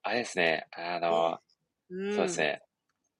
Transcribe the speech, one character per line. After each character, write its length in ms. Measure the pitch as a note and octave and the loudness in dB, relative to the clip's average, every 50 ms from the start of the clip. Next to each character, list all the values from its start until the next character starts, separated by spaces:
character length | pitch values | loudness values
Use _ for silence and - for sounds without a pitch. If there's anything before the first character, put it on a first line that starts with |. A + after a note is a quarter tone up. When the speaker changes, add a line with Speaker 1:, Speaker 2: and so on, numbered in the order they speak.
Speaker 1:
あ 100 | - G2 | -4 -4
れ 80 | G#2+ A#2+ | -4 -4
で 40 | A2+ | -4
す 140 | - - F2+ | -2 0 2
ね。 280 | E2+ E2 D#2+ - - - | 2 4 2 2 -2 -8
あ 260 | - - E2+ F2 F2 E2+ | -10 -8 -6 -4 -2 0
の、 400 | E2+ E2+ E2 E2 E2 E2 - - _ _ _ _ _ _ _ _ _ - | 0 2 4 4 4 2 0 -2 _ _ _ _ _ _ _ _ _ -12
Speaker 2:
う 180 | F3+ C3 G3 G3+ | -8 -6 -4 -2
ん。 40 | G#3 | 0
Speaker 1:
そ 80 | G#3 | 0
う 40 | - | 0
で 60 | F#3 | 0
す 60 | E3+ E2+ | 0 0
ね。 240 | D#2 D2 - - - _ _ _ _ _ _ _ _ _ _ | 0 0 0 -2 -8 _ _ _ _ _ _ _ _ _ _